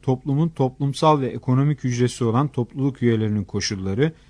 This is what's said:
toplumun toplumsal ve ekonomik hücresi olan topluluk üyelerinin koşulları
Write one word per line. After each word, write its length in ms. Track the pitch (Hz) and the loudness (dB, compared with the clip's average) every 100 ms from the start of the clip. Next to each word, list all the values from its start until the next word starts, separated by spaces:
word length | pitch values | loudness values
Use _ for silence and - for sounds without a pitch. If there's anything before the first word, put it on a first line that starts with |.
toplumun 460 | - 131 147 139 165 | -2 -2 0 0 0
toplumsal 720 | - 131 - 143 139 160 151 | 0 -4 -2 -4 0 2 2
ve 60 | 123 | 0
ekonomik 580 | 120 - 127 147 147 | -4 0 2 2 0
hücresi 400 | 131 120 123 - | -2 0 0 0
olan 240 | 117 117 143 | 0 0 0
topluluk 540 | - 117 139 139 127 | -2 -6 -2 -4 0
üyelerinin 420 | 120 113 110 104 | 0 2 0 -2
koşulları 680 | 92 104 - 98 95 101 156 - - | -2 -4 -4 -4 -4 0 0 -2 -20